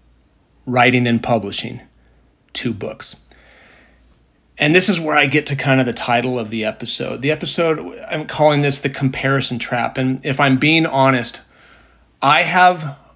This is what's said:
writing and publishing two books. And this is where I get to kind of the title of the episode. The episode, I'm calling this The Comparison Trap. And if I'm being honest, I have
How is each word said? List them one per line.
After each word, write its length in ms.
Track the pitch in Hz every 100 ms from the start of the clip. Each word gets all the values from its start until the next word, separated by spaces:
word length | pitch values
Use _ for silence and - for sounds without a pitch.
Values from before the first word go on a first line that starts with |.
| _ _ _ _ _ _ -
writing 400 | 123 123 123 123
and 160 | 113
publishing 580 | - 113 98 - - 120 - _ _ _ _ _ _
two 220 | - 123
books. 420 | 98 - - - - _ - _ - - _ _ _ _ _ _ _ _ -
And 160 | 151
this 140 | 180 196
is 120 | 170
where 160 | 156 151
I 100 | 143
get 200 | 147 147
to 100 | 139
kind 240 | 143 131
of 60 | 123
the 80 |
title 440 | 117 - 120 127 123
of 120 | 107
the 140 | 113
episode. 580 | 107 - 117 - - 120
The 80 | 139
episode, 680 | 151 160 - 165 156 87 -
I'm 260 | - 156 151
calling 340 | - 151 143
this 180 | 143 139
The 120 | 139
Comparison 680 | - 135 135 135 135 - 117
Trap. 380 | - 120 113 135
And 280 | 131 131
if 140 | 151 143
I'm 200 | 139 131
being 260 | 147 160
honest, 560 | 160 135 135 127 117 - _ _ - - _ _ _ -
I 220 | 135 156
have 560 | 170 180 180 175 151 - _